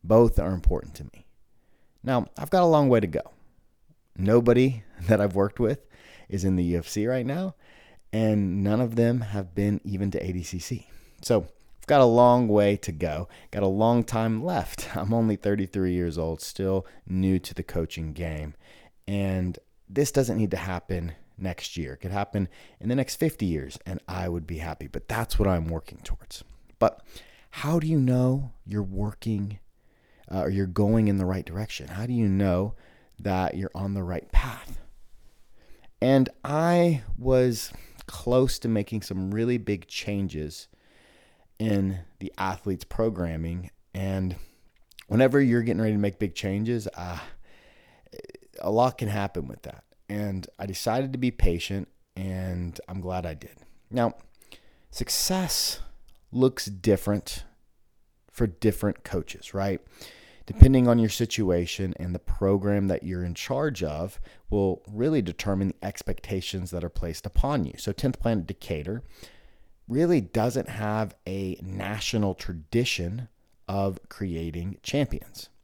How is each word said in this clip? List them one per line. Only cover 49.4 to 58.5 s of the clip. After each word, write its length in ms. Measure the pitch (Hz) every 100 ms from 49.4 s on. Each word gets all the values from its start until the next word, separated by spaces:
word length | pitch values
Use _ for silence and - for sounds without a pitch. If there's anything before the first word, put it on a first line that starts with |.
| 67
with 140 | 55
that. 240 | - - _ _ -
And 360 | 104 104 95 - -
I 60 | 101
decided 480 | 92 - 117 135
to 40 | 131
be 140 | 123
patient, 560 | 120 95 85 - 98 - _ _
and 640 | - 95 92 92 90 87 - -
I'm 100 | 95
glad 260 | 90 90 85
I 100 | 76
did. 200 | - - - - _
Now, 260 | 120 117 - - _ - - - _ _
success 880 | - - - - 190 180 - - - - - - - _
looks 360 | 123 131 127 -
different 800 | 95 110 98 - 104 - - - _ _ _ _ _ _ _ _
for 180 | -
different 580 | 110